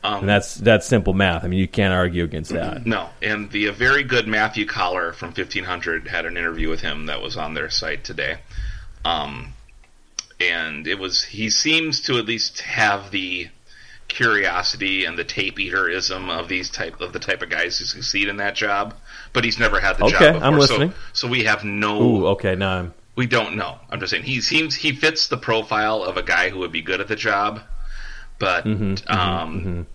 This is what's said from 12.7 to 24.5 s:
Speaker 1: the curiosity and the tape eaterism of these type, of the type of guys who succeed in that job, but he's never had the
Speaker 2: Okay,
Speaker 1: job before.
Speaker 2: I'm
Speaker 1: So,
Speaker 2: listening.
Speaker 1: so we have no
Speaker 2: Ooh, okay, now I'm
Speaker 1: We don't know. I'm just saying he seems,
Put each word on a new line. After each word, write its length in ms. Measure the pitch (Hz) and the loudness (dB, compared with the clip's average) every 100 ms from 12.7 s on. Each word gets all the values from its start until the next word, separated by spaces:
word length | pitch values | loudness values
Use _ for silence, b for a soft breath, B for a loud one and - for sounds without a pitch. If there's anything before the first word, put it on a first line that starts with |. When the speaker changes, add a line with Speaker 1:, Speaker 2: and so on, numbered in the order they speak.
| - 107 98 98 | 2 2 2 -2
Speaker 1:
the 380 | 98 92 90 85 - - B B B - | -4 -4 -6 -8 -14 -20 B B B -10
curiosity 960 | - 117 104 92 87 - - 95 95 | 0 4 4 2 0 -2 -2 0 0
and 120 | 87 85 | -2 -2
the 60 | |
tape 320 | 85 - 98 - | -4 -4 -4 -4
eaterism 680 | 95 95 90 92 90 92 92 | -4 0 0 0 -2 -4 -4
of 200 | 82 85 | -6 -2
these 200 | 90 92 | -4 -4
type, 300 | - 85 - | -6 -8 -6
of 120 | 90 | -8
the 60 | 90 | -6
type 240 | - 92 | -4 -4
of 60 | 85 | -2
guys 300 | 85 87 - | -2 -2 -2
who 60 | |
succeed 440 | - - - 98 101 | -6 -6 -4 0 0
in 80 | 101 | 0
that 180 | 101 | -2
job, 400 | - 104 101 104 - B B B | 0 0 0 -2 -8 B B B
but 120 | 127 | 0
he's 140 | 117 107 | 0 2
never 220 | 113 104 | 2 4
had 160 | 98 95 | 2 4
the 60 | |
Speaker 2:
Okay, 80 | 110 - | 4 8
Speaker 1:
job 160 | 151 | 8
before. 120 | 160 135 | 8 4
Speaker 2:
I'm 80 | |
Speaker 1:
So, 40 | 151 | 6
Speaker 2:
listening. 340 | 135 117 156 B B | 6 6 2 B B
Speaker 1:
so 160 | - 123 | -4 -2
we 160 | 127 | 0
have 200 | 110 107 | 2 0
no 360 | 104 101 104 104 | 0 -2 0 4
Speaker 2:
Ooh, 240 | 120 110 87 | 4 6 4
okay, 260 | 98 98 | 2 2
now 160 | 92 98 92 | 0 0 0
I'm 160 | 85 - - | -4 -10 -12
Speaker 1:
We 120 | - 123 | -4 2
don't 300 | 123 107 98 | 2 2 -4
know. 220 | 95 - - | -6 -8 -10
I'm 100 | - | -6
just 100 | 92 | -2
saying 120 | 87 | -4
he 160 | 127 131 | -2 -2
seems, 340 | - | 2